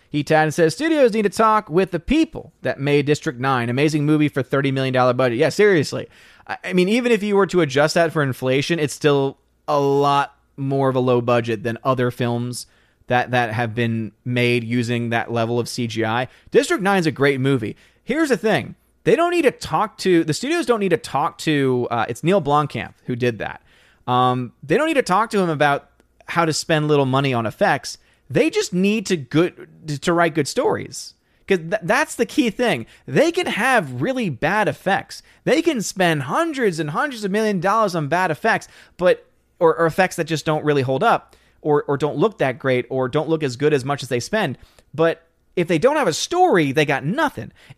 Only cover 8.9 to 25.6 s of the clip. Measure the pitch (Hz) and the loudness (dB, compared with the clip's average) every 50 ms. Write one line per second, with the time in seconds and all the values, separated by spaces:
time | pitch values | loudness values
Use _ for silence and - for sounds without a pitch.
8.9 | - - - 147 143 139 135 139 - _ _ _ _ _ _ - 151 143 143 139 | -2 0 2 2 2 2 2 -2 -4 _ _ _ _ _ _ -2 0 0 2 2
9.9 | 139 139 143 143 143 143 139 - _ _ _ _ _ - 139 135 139 139 135 131 | 2 2 2 2 2 2 0 -2 _ _ _ _ _ -8 -6 -4 -2 0 0 0
10.9 | 127 131 127 127 123 123 120 123 120 120 117 117 113 101 113 117 113 - - 135 | 0 0 2 2 2 2 2 2 0 0 0 -2 -4 -4 -6 -6 -8 -4 -2 -2
11.9 | 131 127 123 123 - - 123 120 120 120 120 123 123 - - - _ _ _ _ | 0 0 0 -2 -2 -2 -4 -2 -2 -4 -4 -6 -8 -12 -14 -16 _ _ _ _
12.9 | _ _ _ - 123 123 - - 123 123 120 110 107 123 120 110 107 123 117 117 | _ _ _ -2 0 0 0 0 0 -2 -2 -2 -2 -4 -4 -4 -2 -2 -2 -2
13.9 | 113 113 110 101 - _ - 123 123 123 123 120 120 123 117 110 120 123 117 117 | -2 -4 -6 -8 -10 _ -8 -4 0 0 2 2 2 0 -2 -2 -2 -2 -2 -2
14.9 | 120 117 120 113 117 117 - - 117 117 113 113 120 120 110 - - - 120 110 | -2 -2 -2 -2 -2 -4 -4 -4 -4 -2 -2 -2 -2 -2 -4 -4 -6 -6 -6 -4
15.9 | 110 110 110 110 113 123 127 - - _ _ _ - 240 285 - 349 262 180 202 | -4 -2 -2 -2 -2 -2 -4 -6 -10 _ _ _ 2 2 2 2 0 -2 0 2
16.9 | 196 190 160 156 117 127 139 143 139 131 131 139 139 120 110 104 - - _ _ | 2 2 2 0 0 2 2 2 2 2 2 0 0 0 -2 -6 -10 -12 _ _
17.9 | _ _ _ - 254 320 330 277 233 180 - 220 190 131 - - - - _ _ | _ _ _ -4 -2 0 0 0 0 0 0 0 0 0 -2 -6 -12 -20 _ _
18.9 | _ _ - 156 220 302 339 349 349 339 285 240 - - - - 156 170 214 214 | _ _ 0 2 2 2 2 2 2 2 2 0 0 -2 -4 -4 -2 -2 -2 -4
19.9 | - - - 190 175 165 165 151 147 - 240 277 339 349 277 240 240 214 196 185 | -6 -4 0 2 2 2 2 0 -2 -4 -4 -2 -2 0 0 0 0 0 2 0
20.9 | 165 - - - - 139 156 160 - - - 160 151 143 135 131 127 123 120 - | 0 0 -2 -4 -4 -2 -2 -4 -4 -4 -2 0 0 2 2 0 0 0 -2 -2
21.9 | 117 117 107 - 117 - - 160 202 196 139 139 143 147 147 143 - 113 - - | -2 -4 -4 -4 -6 -4 0 0 2 2 2 2 2 2 0 0 -4 -8 -8 -10
22.9 | - _ _ - 127 120 123 123 117 98 78 69 - - _ _ _ _ _ _ | -12 _ _ -8 -4 -2 -2 -2 -2 -2 -6 -10 -10 -14 _ _ _ _ _ _
23.9 | _ _ _ 123 123 127 127 127 127 127 123 113 - _ - 135 170 254 311 320 | _ _ _ -2 2 2 2 2 2 0 -4 -8 -12 _ -4 0 0 2 2 2
24.9 | 311 269 - - 180 202 226 220 220 202 185 170 156 139 | 0 0 0 2 0 0 0 0 0 0 0 0 0 2